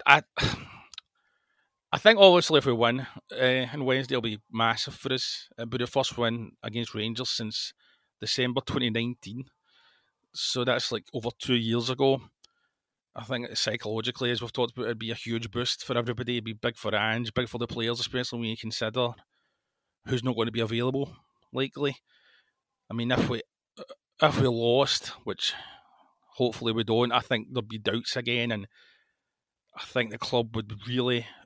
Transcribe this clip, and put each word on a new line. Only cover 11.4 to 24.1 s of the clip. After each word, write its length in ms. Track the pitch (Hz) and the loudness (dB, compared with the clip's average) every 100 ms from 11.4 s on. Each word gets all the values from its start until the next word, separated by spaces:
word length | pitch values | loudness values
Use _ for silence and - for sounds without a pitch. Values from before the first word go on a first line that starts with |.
| - | 0
years 360 | 120 113 120 120 | 0 2 0 0
ago. 320 | 127 135 135 - _ _ _ _ _ _ _ _ | 2 4 4 -2 _ _ _ _ _ _ _ _
I 80 | - | -16
think 340 | 110 123 120 110 | -6 -6 -4 -2
psychologically, 760 | 131 - 107 113 117 - 123 | -2 -2 -4 -4 -4 -2 -2
as 100 | 120 | -2
we've 100 | 120 | -4
talked 200 | - 120 | -2 -2
about, 140 | 123 113 | -2 -6
it'd 120 | 113 | -4
be 140 | 113 | -6
a 20 | |
huge 380 | 110 113 117 113 | -8 -4 -6 -4
boost 320 | 113 123 - | -4 -2 -4
for 120 | - 120 | -2 -2
everybody. 360 | 120 117 120 | 0 -4 -4
It'd 120 | 120 | -4
be 80 | 113 | -4
big 240 | 107 120 - | -4 -4 -4
for 160 | 107 | -2
Ange, 400 | 104 110 113 117 | 0 0 -2 -2
big 160 | 127 120 | -4 -4
for 100 | 120 | -6
the 100 | 120 | -6
players, 320 | 123 113 120 | -2 -2 -2
especially 400 | - 127 123 120 | -4 -4 -4 -4
when 80 | 113 | -4
you 80 | 113 | -6
consider 540 | 110 - 110 123 120 117 _ _ _ _ _ _ _ _ - | -8 -4 -2 0 -2 -4 _ _ _ _ _ _ _ _ -4
who's 180 | 127 | -2
not 120 | 127 113 | 0 0
gonna 140 | 113 | 0
be 100 | 113 | 0
available, 540 | 113 117 127 135 139 - _ _ _ | -2 0 0 -2 -6 -10 _ _ _
likely. 440 | 127 135 139 143 131 _ _ _ _ _ _ _ _ - | -4 -4 -2 -4 -4 _ _ _ _ _ _ _ _ -8
I 40 | |
mean, 180 | 113 120 | -4 0
if 160 | 123 - | 2 2
we, 140 | 117 - _ _ - - - _ | -2 -6 _ _ -20 -20 -20 _